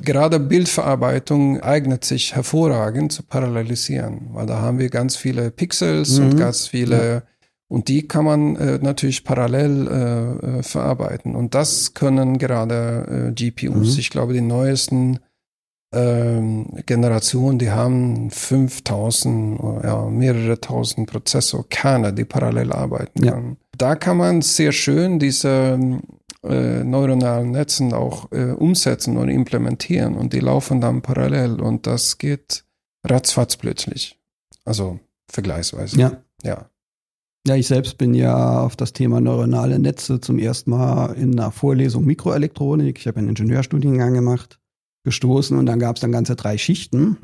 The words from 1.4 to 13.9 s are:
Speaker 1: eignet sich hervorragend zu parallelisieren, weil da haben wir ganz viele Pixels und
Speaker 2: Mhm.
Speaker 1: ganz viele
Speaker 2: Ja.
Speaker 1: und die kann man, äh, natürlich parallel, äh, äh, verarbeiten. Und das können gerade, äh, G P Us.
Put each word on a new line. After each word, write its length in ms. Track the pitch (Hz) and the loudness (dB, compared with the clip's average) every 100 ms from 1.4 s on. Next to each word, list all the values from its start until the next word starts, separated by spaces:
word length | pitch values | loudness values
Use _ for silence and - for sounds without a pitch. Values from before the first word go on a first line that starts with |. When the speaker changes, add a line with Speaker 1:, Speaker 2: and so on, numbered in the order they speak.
| 139 135 | 2 0
Speaker 1:
eignet 460 | - 151 135 127 - | 0 0 0 -2 -2
sich 280 | 131 - 135 | -2 -2 -4
hervorragend 760 | 120 156 160 120 107 120 151 | -2 2 2 2 0 -2 -2
zu 120 | - | -4
parallelisieren, 1040 | - 131 127 117 113 120 - 135 110 113 120 | -6 -2 -2 -2 -2 -4 -4 -4 -4 -8 -10
weil 140 | 113 113 | -8 -4
da 160 | 113 | -2
haben 180 | 117 123 | 0 0
wir 100 | 127 | 0
ganz 280 | 123 131 - | 0 -2 -2
viele 340 | 131 127 117 | -2 -2 -4
Pixels 680 | - 175 - 170 156 147 135 | -2 -4 0 0 0 2 4
und 160 | 135 147 | 6 4
Speaker 2:
Mhm. 20 | |
Speaker 1:
ganz 300 | 120 120 - | 2 0 -4
viele 460 | 123 117 117 117 120 | -2 2 2 2 -2
Speaker 2:
Ja. 60 | - _ _ _ _ | -6 _ _ _ _
Speaker 1:
und 220 | 123 120 | -4 0
die 180 | 143 151 | -2 0
kann 160 | 156 | 0
man, 320 | 156 151 147 151 | 2 2 2 0
äh, 240 | 143 135 | 0 0
natürlich 440 | 139 139 139 131 - | 0 0 -2 -2 -2
parallel, 640 | 127 120 131 147 139 - | 0 2 2 2 2 0
äh, 720 | 131 120 117 120 - 127 127 | 0 0 0 -2 -4 -4 -4
äh, 40 | |
verarbeiten. 720 | 131 147 131 123 - - - - | -4 -2 -2 -2 -2 -4 -4 -4
Und 180 | 120 | 0
das 420 | 139 151 - - - | 0 0 0 -4 0
können 420 | 139 135 131 131 | 2 4 2 2
gerade, 880 | 131 120 113 117 117 117 - 127 123 | 0 0 0 0 -2 -2 -4 -4 -4
äh, 60 | |
G 180 | 117 117 | -2 -4
P 160 | - 131 | -4 -2
Us. 280 | 110 110 | 2 2